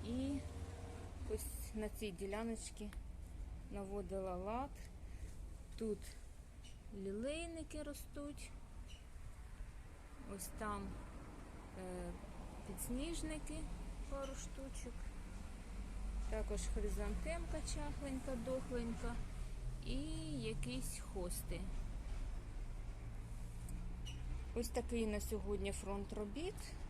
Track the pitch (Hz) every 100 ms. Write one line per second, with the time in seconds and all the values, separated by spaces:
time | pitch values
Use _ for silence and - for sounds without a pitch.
0 | 208 247 269 285 - - - - - -
1 | - - - 214 - - - 214 214 -
2 | 208 170 196 208 226 220 - - 208 -
3 | - - - - - - - 202 196 202
4 | 180 190 190 180 190 233 277 - - -
5 | - - - - - - - - 226 208
6 | - - - - - - - - - 220
7 | 196 202 254 311 339 330 311 302 294 285
8 | - 294 285 285 - - - - - -
9 | - - - - - - - - - -
10 | - - 247 202 - - 214 202 196 -
11 | - - - - - - - - 185 180
12 | 175 175 - - - - - 180 - 247
13 | 302 330 311 311 - 311 320 - - -
14 | - 277 269 269 - - 269 269 247 -
15 | - - - - - - - - - -
16 | - - - 220 208 208 - 226 208 196
17 | 208 214 302 339 339 311 - 311 294 294
18 | 285 262 269 254 233 262 262 247 233 226
19 | 233 233 - - - - - - - 254
20 | 302 320 320 285 220 226 240 254 254 -
21 | - - 175 - - 175 190 - - -
22 | - - - - - - - - - -
23 | - - - - - - - - - -
24 | - - - - - 233 233 254 - 233
25 | 220 208 - 214 190 208 196 196 202 202
26 | 202 208 208 214 349 427 - - -